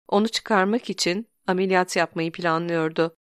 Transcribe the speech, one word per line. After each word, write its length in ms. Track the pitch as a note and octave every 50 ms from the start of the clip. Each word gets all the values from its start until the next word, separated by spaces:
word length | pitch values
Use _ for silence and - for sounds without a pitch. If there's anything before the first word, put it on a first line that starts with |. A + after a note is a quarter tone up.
| _
onu 200 | - - G3+ G#3+
çıkarmak 600 | A3+ - - - - A3 F#3+ F#3 G3+ A3 B3 - -
için 380 | F#3+ - - F3 F3 G#3 A#3 _ _ _ -
ameliyat 480 | - F#3 F#3 G3 F#3 F#3+ F3+ F3+ F3+ -
yapmayı 360 | F#3 E3 - - E3+ E3 E3+
planlıyordu. 840 | E3 - F3 E3+ D#3+ E3 E3+ E3+ E3+ E3 D#3+ D#3+ D#3+ E3 E3 E3 - _ _ _ _